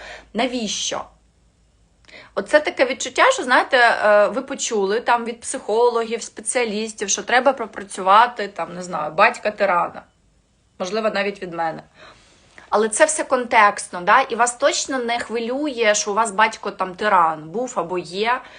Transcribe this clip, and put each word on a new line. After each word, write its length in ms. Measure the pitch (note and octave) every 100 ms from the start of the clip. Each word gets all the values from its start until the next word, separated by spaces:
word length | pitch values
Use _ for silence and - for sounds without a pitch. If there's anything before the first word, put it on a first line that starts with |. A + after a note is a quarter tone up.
| - - -
Навіщо? 680 | G3+ B3+ B3 G#3+ - - - - _ _ _ _ _ _ _ _ _ _ - -
Оце 260 | - G3+ D4+
таке 240 | D4+ F4
відчуття, 460 | C4 C4 C4 B3+ G#4
що, 100 | C5
знаєте, 360 | C4 C4+ F#4+ -
е, 500 | A#3 - G#3+ G#3 G3+
ви 140 | G#3+
почули 580 | C4 C4+ - A3 G3 G#3+
там 240 | A#3+ A#3+
від 160 | A3+ A#3
психологів, 800 | - C4 - G#3+ A#3+ A3+ A3+ A3+
спеціалістів, 840 | - - A3 B3+ A#3 G#3 A3 - G3
що 140 | -
треба 300 | G3+ A#3+ B3+
пропрацювати, 960 | C4+ A3 - G3+ - F#3 G3+ A#3+ A#3+ G3+
там, 260 | F#3 E3
не 80 | F3
знаю, 300 | F3+ E3+ D3+
батька-тирана. 880 | D#3 A3 A#3+ G#3+ G#3 G3 F3 E3+ - - _ _ _ _ _ _ -
Можливо, 320 | F#3 G#3+ A3
навіть 320 | G3 G3+ G3
від 120 | F3+
мене. 280 | E3+ E3 D#3 - _ - - _ _ _ - -
Але 180 | G3+ A3
це 160 | A3
все 200 | D#4 -
контекстно, 760 | C#4+ C4 A#3 A#3+ G#3 G3+ - F3+
да? 200 | F3+ A#3
І 140 | -
вас 220 | A3 A#3+ -
точно 420 | C#4+ F4+ - C4+
не 200 | A#3 A#3
хвилює, 760 | - A3+ A3+ C4 D4+ A#3 A3
що 160 | G#3 G#3+
у 40 |
вас 160 | G3+ A3+
батько 400 | F#3+ A3+ - -
там 240 | - F#3+
тиран 540 | F3 G#3+ G#3 D#3+ D#3 D#3
був 240 | F#3+ B3+ -
або 220 | E3+ F3+
є. 420 | E3 F#3 A3 C4 -